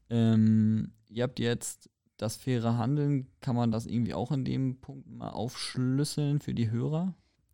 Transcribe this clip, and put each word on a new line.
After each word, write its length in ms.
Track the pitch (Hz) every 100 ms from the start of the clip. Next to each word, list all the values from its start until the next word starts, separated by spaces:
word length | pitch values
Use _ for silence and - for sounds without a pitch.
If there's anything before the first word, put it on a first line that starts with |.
| -
Ähm, 840 | 117 113 110 110 110 110 110 - - _
ihr 140 | 107
habt 160 | 123 -
jetzt 500 | 117 120 - - - _ _ -
das 220 | - -
faire 400 | - 127 117 117
Handeln, 500 | 117 147 143 143 131 _
kann 160 | - 120
man 140 | 117
das 140 | 113 113
irgendwie 280 | 113 110
auch 180 | 71 113
in 140 | 143 127
dem 340 | 127 131 127
Punkt 280 | - 139 -
mal 200 | 120 120
aufschlüsseln 1080 | - 113 - - - 127 135 147 - 147 143
für 140 | -
die 180 | 107 117
Hörer? 420 | 110 135 156 185 170 _ _ _